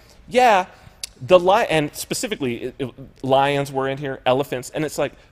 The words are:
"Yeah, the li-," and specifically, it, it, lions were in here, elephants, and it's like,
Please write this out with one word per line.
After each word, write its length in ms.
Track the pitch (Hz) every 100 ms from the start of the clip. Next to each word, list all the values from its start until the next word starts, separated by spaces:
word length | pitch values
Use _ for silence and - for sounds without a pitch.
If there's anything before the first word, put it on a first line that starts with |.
| _ - -
"Yeah, 380 | 220 247 196 190 - - - - -
the 180 | 123 180
li-," 280 | 180 208 226
and 260 | 160 147
specifically, 680 | - - 170 247 214 131 117
it, 100 | 127 -
it, 120 | 127 - 123 -
lions 480 | 131 135 139 143 139
were 160 | 135 135
in 100 | 135
here, 220 | 147 135
elephants, 460 | - 127 139 127 -
and 140 | 139
it's 120 | 151 -
like, 160 | 139 - _